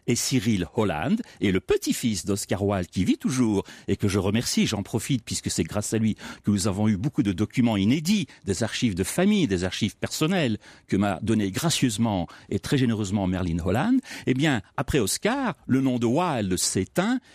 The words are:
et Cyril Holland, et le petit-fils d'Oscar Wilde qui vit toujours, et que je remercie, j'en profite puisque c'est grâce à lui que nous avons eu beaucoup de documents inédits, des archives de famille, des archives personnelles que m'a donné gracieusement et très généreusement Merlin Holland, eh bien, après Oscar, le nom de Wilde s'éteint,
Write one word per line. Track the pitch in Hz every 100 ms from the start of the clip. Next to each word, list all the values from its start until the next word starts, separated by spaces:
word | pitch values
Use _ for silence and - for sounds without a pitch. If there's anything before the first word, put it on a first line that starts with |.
| -
et |
Cyril | 120 - 131 104 101 85 -
Holland, | 104 76 113 220 - -
et | -
le | 90
petit-fils | - 403 320 - 120 101 -
d'Oscar | 101 - 95
Wilde | 101 101 90
qui | - 92
vit | 320
toujours, | 226 131 117 98 - - -
et | 98
que | 104
je | 98
remercie, | 92 110 - - 151
j'en | 104
profite | 98 113 - 131
puisque | - - -
c'est | -
grâce | 90 104 -
à | 113
lui | 110 - - -
que | -
nous | 101 101
avons | 95 107
eu | 98
beaucoup | 127 -
de | 101
documents | 87 107 - 120 104
inédits, | 98 151 160 208 143 -
des | - 95
archives | 110 - 123
de | 87
famille, | 92 - 190 214 131
des | 92
archives | 92 - 107 -
personnelles | - - 156 190 131 104 - - _
que | 98
m'a | 101 85
donné | 113 107 98
gracieusement | 95 165 - 131 107 117 98 85 - -
et | 101
très | - 143
généreusement | 123 107 98 104 92
Merlin | 92 90 85
Holland, | 85 107 208 254 - - -
eh |
bien, | 131 156 120 - -
après | 143 151
Oscar, | 98 - 202 277 254 - -
le | 131
nom | 135 123
de | 113
Wilde | 139 180 127 98 90
s'éteint, | - 101 95 - 202 254 -